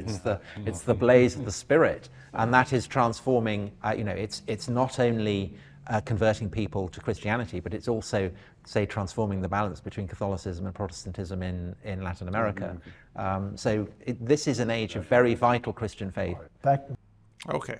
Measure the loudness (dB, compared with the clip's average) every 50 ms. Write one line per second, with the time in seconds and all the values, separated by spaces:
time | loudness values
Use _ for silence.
0 | -6 -6 -6 -4 -2 -2 -2 -2 -4 -10 -12 -8 -6 -6 -6 -2 0 0 2 4
1 | 6 8 8 8 8 6 2 -2 -6 -6 -8 -6 0 2 4 6 6 4 2 -2
2 | -8 -16 -20 -20 -18 -8 -2 0 2 4 6 6 6 4 2 0 0 0 2 2
3 | 2 2 2 -2 0 2 2 2 2 2 0 -2 -4 -6 -8 -4 -2 -2 -2 0
4 | -2 -4 -4 -4 -6 -6 -8 -8 -6 -6 -6 -4 -4 -2 0 2 2 2 2 2
5 | 2 2 2 2 2 2 0 0 -2 -4 -8 -12 -20 -20 -20 -16 -4 -2 -2 0
6 | 0 0 0 4 4 4 4 2 -2 -4 -4 -4 -4 -2 -2 -4 -4 -4 -6 -6
7 | -4 -4 -4 -2 -2 -2 -2 -2 -2 -4 -6 -6 -6 -6 -8 -6 -2 -2 -2 -2
8 | -2 -2 0 0 0 -2 -4 -8 -16 -20 -20 _ -12 -2 0 0 0 0 0 -4
9 | -4 -2 -2 -2 -2 0 0 -2 -2 0 0 0 0 -2 -4 -8 -10 -10 -8 -8
10 | -8 -8 -6 -4 -4 -2 -2 -4 -4 -6 -6 -6 -6 -6 -6 -6 -6 -6 -8 -10
11 | -12 -10 -8 -8 -6 -6 -6 -4 -4 -4 -4 -6 -6 -8 -10 -10 -10 -8 -8 -6
12 | -6 -6 -6 -6 -6 -4 -2 0 0 0 -2 -4 -6 -8 -8 -10 -14 -16 -20 -20
13 | -20 -14 -10 -6 -4 -2 -2 -2 -4 -6 -6 -4 0 0 0 0 -2 -4 -8 -10
14 | -8 -8 -6 -2 0 2 2 2 2 2 0 2 0 0 0 -2 -2 -4 -4 -6
15 | 0 4 6 6 8 6 4 4 4 4 4 2 0 -4 -4 -4 -6 -6 -6 -6
16 | -8 -6 -4 -4 -4 -4 -4 -6 -10 -16 -14 _ 2 4 4 4 0 -6 -12 -14
17 | _ _ _ _ _ _ _ -12 -6 -4 -4 -4 -4 -6 -10